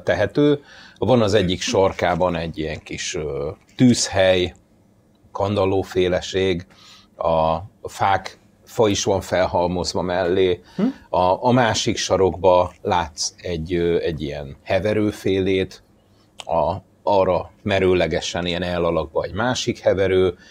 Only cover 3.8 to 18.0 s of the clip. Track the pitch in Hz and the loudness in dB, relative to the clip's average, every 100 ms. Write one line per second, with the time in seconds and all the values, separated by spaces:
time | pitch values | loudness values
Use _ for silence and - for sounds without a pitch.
3.8 | 127 113 - 98 95 92 87 - _ _ | 4 4 0 2 4 4 0 -6 _ _
4.8 | _ _ _ _ _ - 101 101 95 98 | _ _ _ _ _ -4 -2 0 0 0
5.8 | 92 92 90 90 - 95 95 85 - - | -2 0 0 0 -2 -2 0 -2 -6 -20
6.8 | - - _ - 82 80 80 80 98 _ | -20 -20 _ -6 0 2 2 0 -6 _
7.8 | - - 104 95 - - _ _ - - | -14 -4 0 0 -4 -18 _ _ -6 0
8.8 | 110 101 110 98 - 90 87 92 87 90 | 2 2 0 -2 0 0 0 0 0 -2
9.8 | 82 98 90 87 87 95 92 87 - - | -4 -4 -2 -2 0 2 2 0 -6 -4
10.8 | 240 - - 87 90 - 127 127 113 - | -4 -6 -4 0 2 2 2 4 2 0
11.8 | - - - 92 92 85 95 90 90 - | -2 -4 0 2 2 2 4 4 2 -4
12.8 | - 87 82 - - - 90 85 80 87 | -2 -2 -2 -6 -10 -8 -8 -6 -2 -2
13.8 | 85 85 87 73 73 71 69 71 - 95 | 0 0 -2 -4 -6 -8 -12 -12 -4 -2
14.8 | 104 107 104 - 107 95 95 95 90 - | 0 0 0 -2 -2 0 2 0 -2 -8
15.8 | _ _ _ _ _ - - 82 76 92 | _ _ _ _ _ -16 -4 0 0 -2
16.8 | - _ - 101 92 85 82 - 104 98 | -10 _ 0 2 4 0 -4 -8 -2 2
17.8 | 92 90 | 4 2